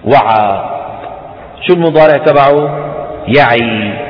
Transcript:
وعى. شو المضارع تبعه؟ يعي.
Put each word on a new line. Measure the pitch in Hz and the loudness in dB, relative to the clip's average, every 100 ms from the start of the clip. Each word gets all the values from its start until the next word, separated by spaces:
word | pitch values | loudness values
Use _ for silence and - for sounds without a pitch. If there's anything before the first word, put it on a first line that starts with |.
وعى. | 107 135 110 110 104 98 - - - - - - - - - - - | 2 2 4 2 0 -2 -6 -10 -10 -14 -14 -16 -18 -20 -20 -10 0
شو | |
المضارع | 175 165 156 156 143 | 2 2 4 4 4
تبعه؟ | 156 143 139 147 147 - - - - - - 135 | 2 4 4 2 0 -6 -8 -10 -12 -12 0 2
يعي. | 127 120 117 110 104 95 | 4 2 0 -4 -6 -8